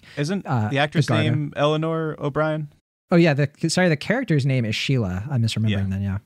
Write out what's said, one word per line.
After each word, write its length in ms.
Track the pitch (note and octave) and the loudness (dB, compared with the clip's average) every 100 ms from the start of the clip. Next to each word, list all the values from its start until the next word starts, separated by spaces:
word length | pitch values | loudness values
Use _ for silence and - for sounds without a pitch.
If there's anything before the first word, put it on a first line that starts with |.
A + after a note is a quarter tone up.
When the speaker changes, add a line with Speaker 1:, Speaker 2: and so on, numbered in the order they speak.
| - - | -10 -6
Speaker 1:
Isn't 300 | D3 G3 G3 | -4 -4 -2
Speaker 2:
uh, 240 | B2 G#2+ | -2 0
Speaker 1:
the 80 | C#3 | 0
actress 280 | D3 E3 C#3+ | 0 0 0
Speaker 2:
the 60 | |
gardener. 240 | A2+ A2 D3+ | 0 0 0
Speaker 1:
name 160 | D3 | -2
Eleanor 600 | C#3 D3 D#3 D#3+ D#3+ D#3+ - | 0 0 0 -2 -2 -4 -4
O'Brien? 540 | C#3+ D3+ D#3 D#3 D3 _ _ _ _ | -4 -2 -2 -2 -6 _ _ _ _
Speaker 2:
Oh 60 | F3 | 4
yeah, 180 | E3+ | 4
the, 160 | C#3 C#3+ - E3 | 4 0 -2 -2
sorry, 220 | - F3+ | 2 2
the 60 | D3 | 2
character's 500 | - A#3+ C4 D3 C3+ | 0 -2 2 2 2
name 180 | C3 | 0
is 100 | A2 | 0
Sheila. 500 | G#2+ - C3 F#2+ F2+ B2+ | -2 0 0 0 -4 -2
I'm 120 | C3 | 0
misremembering 260 | A2+ A2 A2 | 0 2 0
Speaker 1:
Yeah. 180 | G2+ G2 | 0 -2
Speaker 2:
then, 120 | F#2+ | -2
yeah. 160 | G2+ G2 | -2 -4